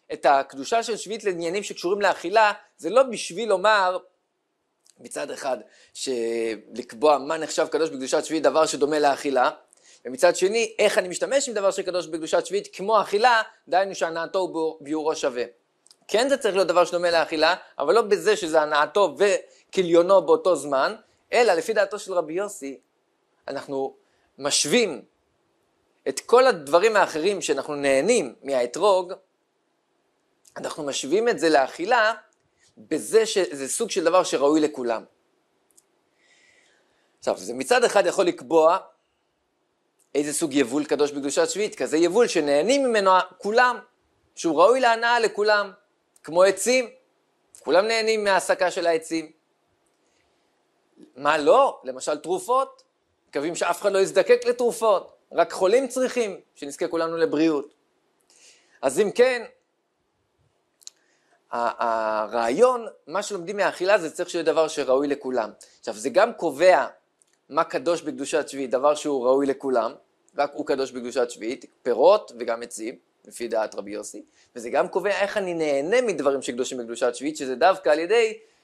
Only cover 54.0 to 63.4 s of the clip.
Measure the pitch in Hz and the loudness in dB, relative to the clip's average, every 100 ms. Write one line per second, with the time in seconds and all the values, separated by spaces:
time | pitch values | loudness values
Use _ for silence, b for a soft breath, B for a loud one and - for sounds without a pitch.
54 | 185 156 185 240 240 240 240 - 220 185 | 2 2 4 4 2 0 -2 0 0 0
55 | - _ _ 147 170 - 185 240 269 262 | -2 _ _ 0 0 0 2 2 0 -2
56 | 254 254 214 165 _ - 143 139 165 165 | -2 -2 -4 -6 _ -16 -14 -8 -4 -2
57 | 165 165 160 147 160 147 139 _ _ _ | -4 -2 0 2 2 0 -4 _ _ _
58 | _ _ _ b b b b b 135 139 | _ _ _ b b b b b -4 0
59 | 208 - 254 247 202 _ _ _ _ _ | 0 2 2 0 -8 _ _ _ _ _
60 | _ _ _ _ _ _ _ _ - _ | _ _ _ _ _ _ _ _ -20 _
61 | _ _ _ _ _ 120 117 - 117 113 | _ _ _ _ _ -4 -4 -2 -2 -2
62 | 110 110 107 117 117 147 247 240 220 - | -2 -2 -2 -2 0 4 2 2 -6 -16
63 | - 180 202 196 | -8 -8 -6 -8